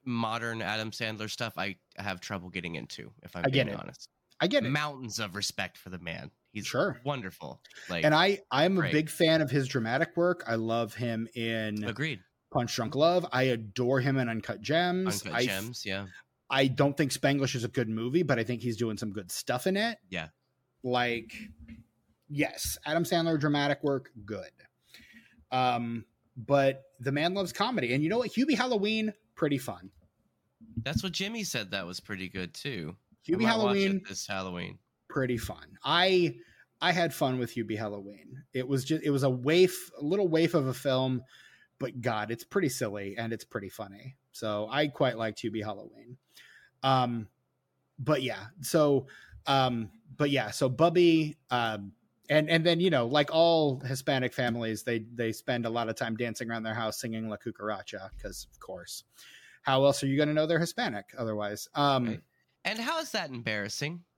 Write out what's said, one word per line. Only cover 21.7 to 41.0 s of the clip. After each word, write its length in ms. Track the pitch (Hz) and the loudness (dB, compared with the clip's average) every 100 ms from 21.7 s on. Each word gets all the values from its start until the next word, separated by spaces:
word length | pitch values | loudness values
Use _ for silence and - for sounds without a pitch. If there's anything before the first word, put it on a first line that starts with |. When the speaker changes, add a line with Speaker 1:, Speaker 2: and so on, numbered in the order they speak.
| 113 - _ _ _ _ | -20 -20 _ _ _ _
Speaker 2:
yes, 480 | 147 147 - - - | -2 -2 -2 -6 -6
Adam 200 | 147 160 | -2 -2
Sandler, 360 | 170 170 165 156 | 2 2 2 2
dramatic 420 | 151 147 143 139 | 2 2 2 0
work, 280 | 147 135 - 113 101 | 0 -2 -4 -20 -10
good. 240 | 104 73 _ - _ _ - - - _ _ _ | -8 -10 _ -20 _ _ -20 -20 -20 _ _ _
Um, 540 | 127 127 120 120 117 110 _ _ - | 2 2 2 -2 -6 -10 _ _ -16
but 460 | 110 139 135 135 - _ | 2 6 6 2 -12 _
the 120 | 127 | -2
man 200 | 143 165 | 0 0
loves 200 | 190 185 | 0 -4
comedy. 400 | - 214 233 120 | -2 0 0 0
And 80 | 131 | 2
you 80 | 156 | 2
know 80 | 226 | 0
what? 140 | 233 | 0
Hubie 240 | - 277 226 | 0 2 2
Halloween, 580 | 254 226 208 220 220 - _ | 2 2 2 0 -2 -6 _
pretty 220 | - 151 139 | -2 0 0
fun. 340 | 131 95 92 _ _ _ _ _ _ _ - - | -4 -10 -14 _ _ _ _ _ _ _ -10 -8
Speaker 1:
That's 200 | 120 156 | -2 -2
what 100 | 190 | -2
Jimmy 320 | 160 196 226 | -4 -4 -4
said 260 | 202 123 98 | -4 -4 -4
that 160 | 98 87 | -4 -6
was 140 | 90 | -10
pretty 280 | - 98 92 | -8 -8 -6
good, 240 | 95 90 | -6 -8
too. 440 | - 147 110 78 90 _ _ - | -8 -8 -6 -8 -12 _ _ -4
Speaker 2:
Hubie 100 | 185 | 2
Speaker 1:
I 20 | |
might 180 | 226 226 | 2 4
watch 200 | 208 202 | 2 4
it 60 | |
Speaker 2:
Halloween, 180 | 196 196 190 | 2 0 -4
Speaker 1:
this 180 | 196 - | -10 -6
Halloween. 520 | 98 95 87 90 98 _ _ _ | -4 -4 -6 -8 -12 _ _ _
Speaker 2:
pretty 300 | - 127 120 | -2 -2 -2
fun. 400 | - - - - | -4 -10 -14 -10
I, 500 | 135 165 185 185 165 131 - _ _ _ | 0 4 6 6 4 0 -18 _ _ _
I 100 | 170 | 2
had 220 | 175 170 | 2 2
fun 240 | - 139 127 | 2 0 0
with 160 | 120 | -2
Hubie 240 | - 107 107 | -4 -4 -4
Halloween. 640 | 107 104 98 101 - 131 - | -4 -8 -12 -16 -18 -20 -6
It 160 | 127 127 | -4 0
was 160 | 135 | 0
just, 200 | 135 156 | 0 0
it 60 | 151 | 2
was 120 | 139 | 2
a 80 | 135 | 2
waif, 600 | 127 123 170 180 - - - | 2 4 6 6 4 -12 -6
a 60 | |
little 240 | 147 196 190 | -2 0 2
waif 240 | 160 165 | 4 4
of 120 | 165 131 | 4 2
a 80 | |
film, 480 | 127 143 131 | -2 0 2